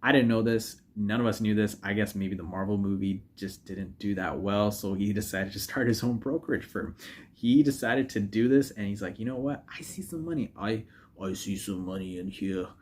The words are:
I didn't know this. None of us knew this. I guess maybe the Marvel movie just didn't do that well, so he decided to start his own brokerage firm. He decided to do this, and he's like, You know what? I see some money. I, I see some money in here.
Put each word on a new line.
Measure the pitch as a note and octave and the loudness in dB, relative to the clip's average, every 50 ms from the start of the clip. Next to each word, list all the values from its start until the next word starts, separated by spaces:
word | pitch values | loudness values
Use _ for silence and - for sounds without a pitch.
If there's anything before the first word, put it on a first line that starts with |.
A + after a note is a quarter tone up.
I | - B2+ | 4 6
didn't | C#3 C#3 B2 A#2 | 6 8 8 8
know | A#2 A2+ | 6 4
this. | A2 A2+ A2+ A2+ A2 - - - _ _ _ | 4 4 2 2 0 -2 -12 -16 _ _ _
None | G#2+ G#2 G2+ G#2+ A#2 | -4 -2 0 2 2
of | A#2+ | 2
us | A#2 G2+ - | 2 2 2
knew | A2 G#2+ G#2+ | 2 2 4
this. | G#2 G#2+ G2+ - - | 4 4 2 0 -2
I | - G2+ | -4 -2
guess | G2+ G#2 G#2+ G2+ - | 0 2 0 0 0
maybe | G2 G2 F#2+ G2 | -4 -4 -2 -4
the | F#2 | -4
Marvel | E2+ E2 F#2 F#2+ F#2+ G2 G#2 G2+ | -6 -6 -4 -4 -2 0 0 0
movie | G2 G2 G2 F#2+ G2 G2 G2 G2 - - _ | 2 0 0 0 0 0 -2 -2 -6 -12 _
just | - - F#2+ F#2+ - _ | -10 -10 -10 -10 -10 _
didn't | - G2 F#2+ G2 F2+ - - | -12 -8 -8 -8 -10 -10 -6
do | - G2+ G2+ | -4 -4 -2
that | F#2 F#2 E2+ D2+ C#2 | -2 -2 -4 -4 -2
well, | F2+ G2+ G2 G#2 G#2 G#2+ | -2 0 2 4 4 4
so | G#2 - - G2+ G2 | 2 0 -4 -4 -2
he | F#2+ G2+ G#2 | 0 0 0
decided | G#2 G2+ G#2+ - - F#2+ G2 F#2+ | 0 -2 -2 -2 -2 -2 -2 -4
to | G2+ G2+ | -4 -8
start | G2+ - - C#3 B2+ A#2 | -8 -6 -2 0 2 2
his | A#2 A2 | 2 2
own | - A#2+ A#2+ A2+ | 2 -2 -2 -2
brokerage | - - - D#3+ - - - G2+ - | -2 -2 -4 -4 -2 -2 -2 -2 -2
firm. | - - G#2 D#2+ D#2+ - - - - - - - - | -4 -6 -6 -6 -6 -8 -12 -16 -18 -18 -18 -20 -20
He | - _ - A#2 B2 C#3+ | -18 _ 2 6 8 8
decided | D3+ C#3+ B2+ - - A#2 A#2 B2+ C3 C3 | 8 6 4 0 0 0 2 2 0 0
to | - A2 | 0 -2
do | G#2 G2+ G2+ A2 A2+ B2 | -2 0 2 2 4 6
this, | C3+ C#3 C#3 C#3 | 6 6 4 4
and | - - G#2 | -2 -6 -4
he's | G2+ G2+ G2+ | -4 -4 -4
like, | G#2 F2+ - - | -4 -6 -6 -6
You | A2 | -6
know | A#2+ C3 | -6 -6
what? | B2+ C3 C#3 C#3+ - - - | -4 -4 -4 -4 -4 -8 -14
I | - - | -14 -14
see | E3 - - - | -14 -12 -12 -12
some | F#3+ - - E3 D#3+ | -12 -10 -8 -8 -6
money. | E3 E3+ D3+ A#2 - - - | -4 -2 -2 -4 -4 -6 -6
I, | G2 G#2 A2+ A2 A2 - - - - - _ - | -4 -2 -2 -2 -4 -8 -18 -20 -20 -20 _ -8
I | F#2+ F#2+ F#2+ | -6 -6 -6
see | F#2 - - G2+ | -6 -4 -6 -6
some | F#2 - - G2+ F#2 F#2 | -6 -4 -6 -6 -6 -4
money | F2+ F#2 F#2+ F#2+ F#2 F2+ F2+ | -6 -6 -6 -6 -6 -8 -8
in | F2+ F#2+ | -8 -8
here. | F#2+ - - F#2+ F#2+ F#2 F2+ F#2 - - | -8 -6 -4 -4 -2 -2 -4 -6 -10 -18